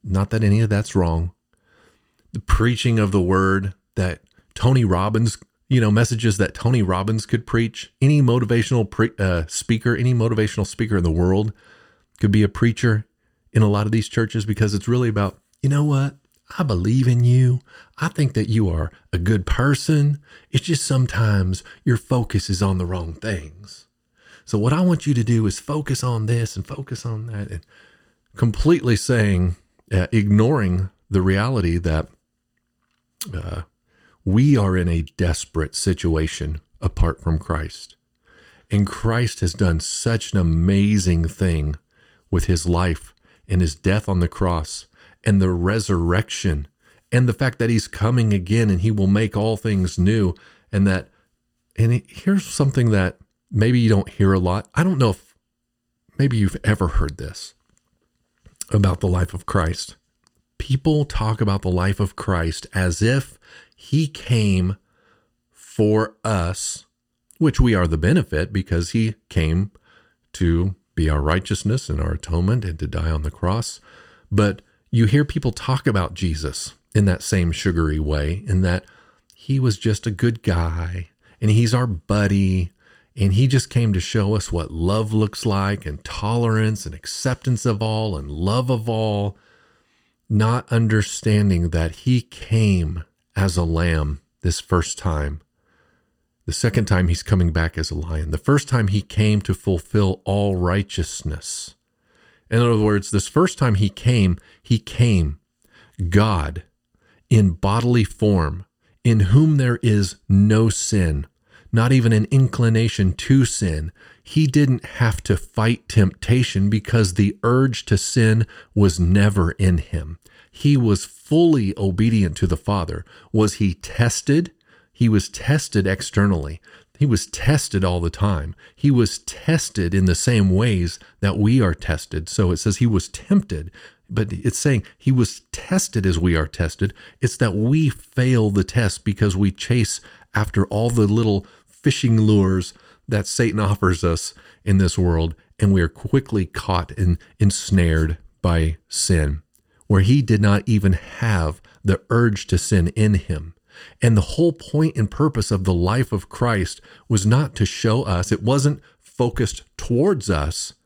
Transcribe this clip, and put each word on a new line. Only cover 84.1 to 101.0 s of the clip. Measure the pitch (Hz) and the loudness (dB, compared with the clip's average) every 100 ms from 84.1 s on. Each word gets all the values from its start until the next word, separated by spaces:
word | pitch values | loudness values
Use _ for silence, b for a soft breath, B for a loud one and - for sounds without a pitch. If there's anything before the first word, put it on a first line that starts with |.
| 113 101 107 | -2 0 -2
us | - | -2
what | 85 80 | -6 -6
love | 80 87 107 107 | -4 -2 -2 0
looks | 110 107 - | 0 0 -2
like | 113 98 98 101 - | -2 -2 -2 -4 -8
and | 71 | -12
tolerance | - - 104 120 117 110 107 107 76 | -12 -8 -4 -2 0 0 0 -2 -10
and | |
acceptance | 78 - - 131 123 - 120 123 | -14 -14 -6 -4 -4 -2 -2 -2
of | 107 | -2
all | 110 110 110 80 | -2 -2 -4 -6
and | 71 | -8
love | 76 92 117 123 | -4 -2 0 0
of | 123 113 | -2 -2
all, | 110 110 104 101 b b b b b b b b b _ | -2 -2 -2 -4 b b b b b b b b b _
not | 104 110 123 - | 0 2 0 0
understanding | 117 113 107 101 - 113 104 101 87 85 | 0 2 0 0 -4 0 2 2 2 0
that | 80 82 - | -2 -2 -4
he | - 127 | 0 0
came | - - - 113 107 92 80 82 - _ _ | -2 -20 -4 0 2 2 0 -6 -12 _ _
as | - 95 87 | -2 -2 0
a | |
lamb | 82 82 87 80 73 71 _ _ | 0 0 0 0 -2 -6 _ _
this | 90 - | -4 -4
first | - 90 - - | 0 0 0 -6
time. | 92 78 73 78 _ _ _ _ _ _ _ _ _ _ | -4 -4 -4 -8 _ _ _ _ _ _ _ _ _ _
The | - | -10
second | - 117 120 104 | -4 -2 0 0
time, | 95 90 | 2 2
he's | 85 | -2
coming | - 95 85 | 0 2 2
back | 82 82 - | 0 -2 -4
as | 80 | -6
a | |
lion. | 78 80 80 76 | -8 -6 -6 -4
The | 76 | -4
first | - 143 - | 0 0 0
time, | 127 104 | -2 0
he | 101 | -2
came | - - 107 104 | -4 -2 0 0
to | - | -2
fulfill | 92 - 90 - 107 98 92 | -4 -2 -4 -2 0 0 -2
all | - 101 101 92 | -4 -2 -2 0
righteousness. | 87 95 98 - | 0 -2 -4 -6